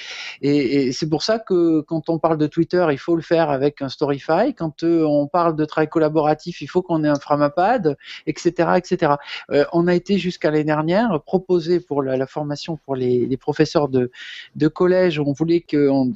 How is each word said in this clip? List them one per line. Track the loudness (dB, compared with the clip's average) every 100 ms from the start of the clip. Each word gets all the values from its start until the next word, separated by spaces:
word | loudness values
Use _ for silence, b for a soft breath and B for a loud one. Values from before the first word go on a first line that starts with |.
| B B B B
Et, | 0 2 2 2 0
et |
c'est | -2 -2
pour | -2
ça | 0 -2
que | 0 2 2 0
quand | -2 -4 -2
on | -2
parle | 0 0
de | 0
Twitter, | -2 -2 0 0
il | -2
faut | -2 -4
le |
faire | 0 0 0
avec | 0 -2 -2
un | -8
Storify. | -4 -4 -2 -2 0 0 -4
Quand, | -8 -4
euh, | 0 0 2
on | 0 0
parle | 0 0 0
de | -2
travail | -2 -2
collaboratif, | 0 0 2 0 0 -4 -12
il | -6
faut | -4
qu'on | -2 0
ait | 0
un | 0
Framapad, | 0 0 0 0 0 0 0 -4 B B -10
et | -4
cetera, | -2 0 2 0
et |
cetera. | 0 0 2 0 B B -2
Euh, | 0 2
on | 2 2
a | 2
été | 2 0
jusqu'à | 0 -2 0
l'année | 0 2
dernière | 0 2 2 2 -2 -2
proposé | -4 0 -2 0 -2
pour | 0 -2
la, | 0 -2
la | -2
formation | -4 -6 -6 -8 -10 -8
pour | -4
les, | 0 0 0
les | -2
professeurs | -2 0 0 2 0
de, | 0 0 B B B B -2
de | -2
collège, | 2 2 4 2 2
on | -2
voulait | 0 0 0
qu'on | 0 2 2 2 0